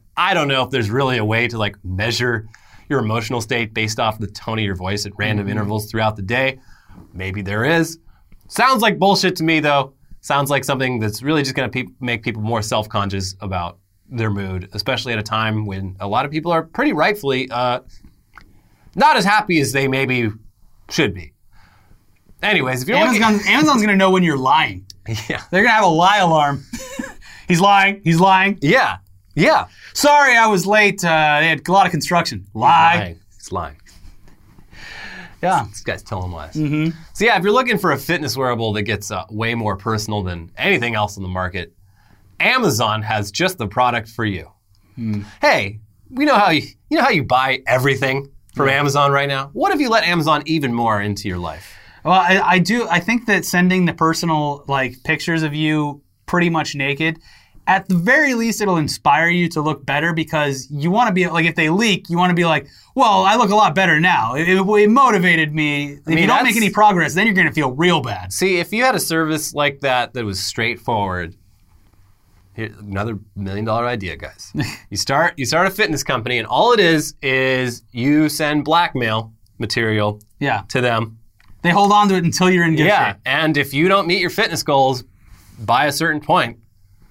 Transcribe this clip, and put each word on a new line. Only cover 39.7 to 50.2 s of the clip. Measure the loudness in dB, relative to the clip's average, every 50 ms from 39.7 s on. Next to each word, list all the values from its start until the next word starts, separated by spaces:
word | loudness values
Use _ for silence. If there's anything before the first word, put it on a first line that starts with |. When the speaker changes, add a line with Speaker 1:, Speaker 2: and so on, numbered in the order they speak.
| -4
Speaker 1:
personal | -4 -4 -4 -4 -4 -4 -4 -4 -4
than | -4 -6 -8 -10 -12 -14 -10
anything | -4 -2 0 0 0 -2 -2 -2
else | -2 -2 -4 -6
on | -8 -10
the | -6
market, | -6 -4 -4 -4 -6 -8 -10 -12 _ _ _ _ _ _ _ _ _ _ _ _ _ -4
Amazon | -2 0 0 2 0 0 0 0 0 -2 -2 -2
has | -4 -4 -4 -4 -4 -4
just | -4 -2 -2 -2 -2
the | -4 -8
product | -4 0 0 0 2 0 -2 -6 -8
for | -8 -6 -4
you. | -4 -4 -6 -10 -16 _ _ _ _ _ _ _ _ _
Speaker 2:
Hmm. | -10 -6 -6 -6 -6 -8 -10 -6 -2
Speaker 1:
Hey, | 0 2 2 2 0 -4 -8 -12 -18 _ _ _ _ -12
we | -6 -2 0
know | 2 2
how | 4 4 2
you, | 2 0 -2 -6 -14 _ _ -4
you | 0
know | 0 2
how | 2
you | 2 0 0
buy | 0 0 0 2 0 -2 -2 -2
everything | 0 0 2 2 0 0 0 0 -2 -2 -4 -6 -10 -16 -20 _ _ -4
from | -2 0
Speaker 2:
Yeah. | 2 2 2
Speaker 1:
Amazon | 2 2 2 2 2 4
right | 2 2 0
now? | 0 -2 -4 -6 -8 -4
What | -2 -2 0 0
if | 0
you | 0 2
let | 2 2 2
Amazon | 2 0 2